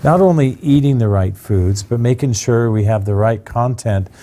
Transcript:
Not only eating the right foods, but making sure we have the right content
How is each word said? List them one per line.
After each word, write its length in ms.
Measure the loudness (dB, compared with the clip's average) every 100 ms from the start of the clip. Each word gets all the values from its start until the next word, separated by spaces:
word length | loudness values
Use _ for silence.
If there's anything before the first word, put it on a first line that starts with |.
Not 160 | 0 2
only 380 | 2 2 0 -2
eating 340 | 0 2 2 2
the 100 | 2
right 300 | 2 0 -4
foods, 460 | -2 0 0 -2
but 160 | -4 -2
making 340 | 0 0 -2
sure 380 | -4 0 0 2
we 140 | 0 0
have 200 | 0 -2
the 80 |
right 320 | 0 0 -2 -6
content 640 | -4 -2 -4 -2 -2 -4 -10